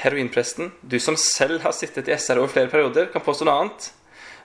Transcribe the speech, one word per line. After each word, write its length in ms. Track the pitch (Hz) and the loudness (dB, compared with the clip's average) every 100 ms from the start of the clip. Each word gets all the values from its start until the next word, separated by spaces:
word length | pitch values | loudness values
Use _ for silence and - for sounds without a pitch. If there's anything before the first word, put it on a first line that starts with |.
heroinpresten, 680 | 135 143 123 - 120 - 175 - - | -2 0 0 -2 -2 -4 -10 -12 -4
du 120 | 123 | -2
som 180 | 139 156 | 0 0
selv 480 | - - 135 165 170 | 0 2 2 2 -2
har 80 | |
sittet 340 | - 151 - 135 | -2 -6 -6 -2
i 60 | |
S 160 | 143 - | -2 2
R 80 | 123 | 2
over 160 | 135 | 2
flere 160 | - 127 | 2 2
perioder, 400 | 151 139 127 180 | 4 4 2 0
kan 140 | 165 147 | -2 -2
påstå 240 | 139 156 | 0 2
noe 80 | 143 | 2
annet, 260 | 196 - - - _ - - - | 0 -6 -16 -18 _ -20 -20 -20